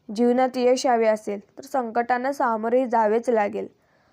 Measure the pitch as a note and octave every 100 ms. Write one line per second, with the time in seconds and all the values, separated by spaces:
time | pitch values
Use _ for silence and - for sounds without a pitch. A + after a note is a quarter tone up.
0 | - G#3 A#3+ B3 C4 B3+ B3 B3+ C4+ A#3
1 | A3 G#3+ A3 G3+ - - C#4 C4+ A#3 A#3
2 | A#3+ B3 C4 C#4+ B3+ A3 A3+ B3 B3+ A#3
3 | G#3+ A3+ B3 A3 G#3 G3+ G3 _ _ _
4 | _